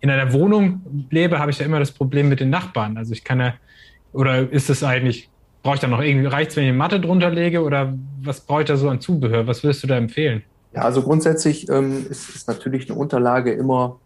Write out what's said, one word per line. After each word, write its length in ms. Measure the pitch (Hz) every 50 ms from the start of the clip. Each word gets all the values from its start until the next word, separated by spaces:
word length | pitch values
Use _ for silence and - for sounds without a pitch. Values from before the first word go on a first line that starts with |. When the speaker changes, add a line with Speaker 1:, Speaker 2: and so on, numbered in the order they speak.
Speaker 1:
in 100 | - 139
einer 220 | 135 135 135 123
Wohnung 760 | 131 139 175 208 214 208 196 180 185 185 - 135 143 143 131 -
lebe, 280 | 156 165 175 170 165 143
habe 120 | 147 147
ich 60 | 139 -
ja 80 | 147
immer 120 | 156 160 147
das 140 | 139 135
Problem 360 | - - 139 131 139 143 143 143
mit 120 | 139 131
den 100 | 135 131
Nachbarn. 460 | 151 185 185 185 - 113 107 107 110
Also 160 | 113 113 117
ich 100 | 110 -
kann 160 | - - 131 127
ja, 140 | 123 123 120 - _ _ _ - - - - _ _ _
oder 380 | - 131 135 135 127 131 131 127
ist 180 | 151 139 - -
es 140 | 135 -
eigentlich, 460 | 147 135 127 127 127 123 120 - - _ _ _ _ _ _ _
brauche 140 | - 135 139
ich 40 | 135
da 60 | 147
noch 140 | 127 123 120
irgendwie, 240 | 151 151 139 135 139
reicht's, 300 | 139 139 147 156 156 -
wenn 80 | 151 139
ich 60 | 131
eine 80 | 127 131
Matte 220 | 151 175 202 190
drunter 300 | 170 165 185 185 175 175
lege 320 | 165 170 170 175 170 170
oder 320 | 160 143 143 139 135 135 135 131 135 139 139 135
was 200 | 135 147 131 -
brauche 220 | - - 143 156
ich 40 | 151
da 100 | 151 143
so 120 | 135 139 139
an 120 | 127 135
Zubehör? 460 | - - 180 147 127 110 117 113 113
Was 160 | 123 117 -
würdest 200 | - 147 139 - -
du 20 |
da 100 | 131 131
empfehlen? 460 | 120 117 113 - 147 156 139 113 104 - _ _ _ _ _ -
Speaker 2:
Ja, 80 | -
also 200 | 113 120 127 135
grundsätzlich, 640 | 123 139 156 156 - - 156 160 - 151 147 - - -
ähm, 380 | 135 135 135 135 135 135 131 135
ist, 240 | 135 - - - -
ist 140 | 127 - 120
natürlich 420 | 110 - - 135 131 127 127 -
eine 80 | 113 113
Unterlage 540 | 143 147 131 123 123 120 123 127 120 120
immer, 460 | 110 - 127 131 131 127 127 123 127 - _